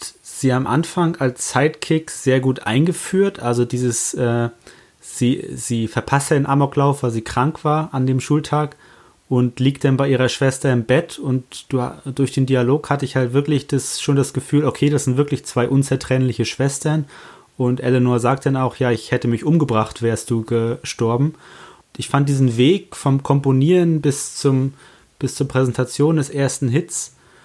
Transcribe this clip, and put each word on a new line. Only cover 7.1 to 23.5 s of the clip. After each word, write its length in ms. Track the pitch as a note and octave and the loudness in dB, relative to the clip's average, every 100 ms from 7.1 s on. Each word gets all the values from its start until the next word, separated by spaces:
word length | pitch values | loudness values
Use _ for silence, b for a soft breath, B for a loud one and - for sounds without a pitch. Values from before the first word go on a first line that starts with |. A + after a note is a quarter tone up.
sie 100 | A2+ | -4
krank 440 | A2 - C3+ D#3 | -2 0 0 0
war 260 | D#3 D3+ D#3 | -2 -2 -2
an 140 | C#3 C3 | -2 0
dem 120 | C3 | 0
Schultag 580 | - D3 D3 D3 D3 - b b b b _ | 0 0 0 -2 -2 -8 b b b b _
und 320 | B2+ B2 A#2+ | 2 2 2
liegt 240 | C3 C#3 | 0 2
dann 140 | C#3 C3 | 2 2
bei 100 | C#3 | 2
ihrer 220 | B2+ B2+ | 2 0
Schwester 420 | - C3+ B2+ C#3+ | 2 0 0 0
im 120 | B2 | 0
Bett. 340 | A2 C3 C3 - | 2 0 0 -6
Und 480 | D3+ B2+ - - - | -4 -4 -4 -14 -4
du, 140 | C3 B2+ - C3+ | -4 -4 -8 -8
durch 260 | C3 C3+ | -2 -2
den 140 | - C3 | 0 2
Dialog 420 | C3 B2 D3 - | 2 2 2 0
hatte 160 | C#3+ | -2
ich 100 | C#3 | -2
halt 200 | C3 B2 | -2 0
wirklich 320 | C3 D3 C#3+ - | 0 2 0 0
das, 340 | C#3 - - | -4 -4 -4
schon 160 | - C#3 | 0 2
das 160 | C3 | 0
Gefühl, 320 | - - D3 | -2 0 0
okay, 240 | D3 - C#3+ | 0 0 2
das 160 | D3 | 2
sind 140 | - B2+ | 2 0
wirklich 260 | C#3+ C3+ | 0 -2
zwei 240 | - - B2 | -4 -2 2
unzertrennliche 800 | C3+ C3+ C3 - C3 B2+ A#2 A2+ | 2 2 -2 0 0 0 0 -4
Schwestern. 580 | - C#3 C#3 D3+ D#3 C#3+ B B B B - | -2 -2 -2 -2 -2 -2 B B B B -2
Und 220 | B2 B2 | 0 0
Eleanor 400 | B2+ B2+ B2 B2 | 2 2 4 2
sagt 260 | A#2+ C3+ D3 | 2 0 0
dann 100 | C3+ | 0
auch, 200 | B2+ - | -2 0
„Ja, 140 | B2 | 0
ich 200 | A2+ - | 0 0
hätte 160 | B2+ B2 | -2 0
mich 160 | A#2 | 0
umgebracht, 560 | D3+ E3 C3+ A2 G#2+ - | 2 2 2 2 0 -2
wärst 300 | A#2 A2 - | -2 -2 -2
du 140 | A#2 | -4
gestorben.“ 880 | A2 A#2 A2+ A#2 - - A2+ A#2+ D3 D#3 B B B B _ - | 0 0 0 -4 -8 -2 0 2 0 -2 B B B B _ -12
Ich 120 | - | -2
fand 180 | C#3 C#3+ | 0 2
diesen 300 | C#3 C3 A2+ | 2 2 4
Weg 360 | C3 G3 - | 4 4 -2
vom 280 | - C#3 C3+ | -6 0 0
Komponieren 800 | - C#3+ C#3 | 2 0 2